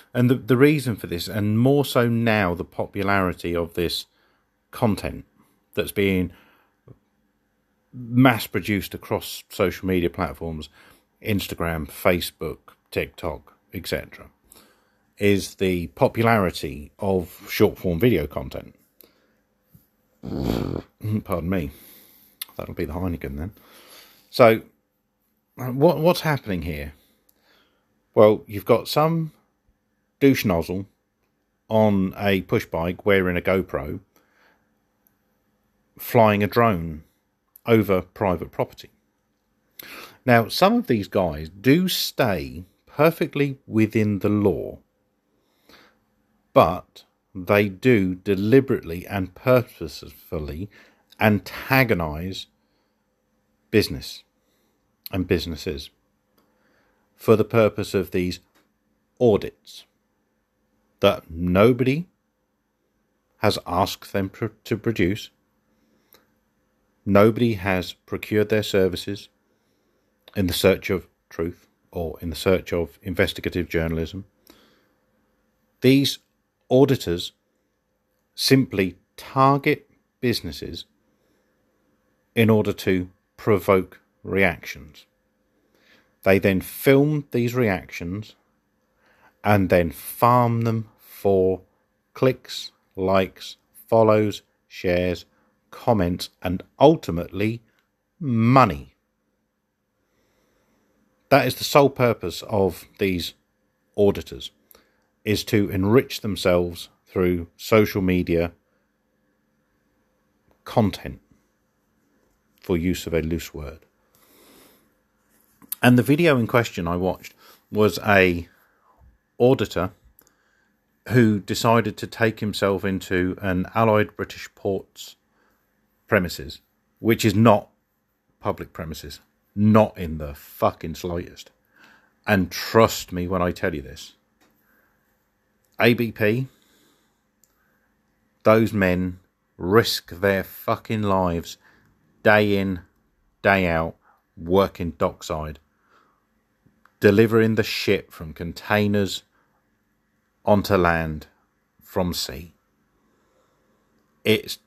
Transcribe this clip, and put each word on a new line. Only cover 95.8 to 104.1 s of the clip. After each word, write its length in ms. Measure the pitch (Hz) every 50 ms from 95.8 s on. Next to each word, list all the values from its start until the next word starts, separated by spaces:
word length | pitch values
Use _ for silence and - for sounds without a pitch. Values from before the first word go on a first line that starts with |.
| - - 120 104 87 87 90 87 - - _ _
and 220 | - 92 87 92 - _ _ -
ultimately 800 | 131 147 165 - - - 85 85 85 - - 95 104 110 117 117 _ _ _ _ _ _ _ _ _ _ _ -
money. 760 | 175 139 120 113 113 117 131 135 127 104 76 71 65 - _ _ _ _ _ _ _ _ _ _ _ _ _ _ _ _ _ _ _ _ _ _ _ _ _ _ _ _ _ _ _ _ _ _ _ _ _ _ _ _ _ _ _ _ _ _ _ -
That 180 | 131 139 - 131
is 80 | -
the 80 | - -
sole 260 | - - 151 143 131
purpose 520 | - - 127 120 107 - - 87 78 -
of 440 | - - 113 101 98 92 85 - - - _ -
these 360 | 104 98 92 87 82 - - _ _ _ _ _ _ _ _ _ _ _ -
auditors, 560 | - 101 101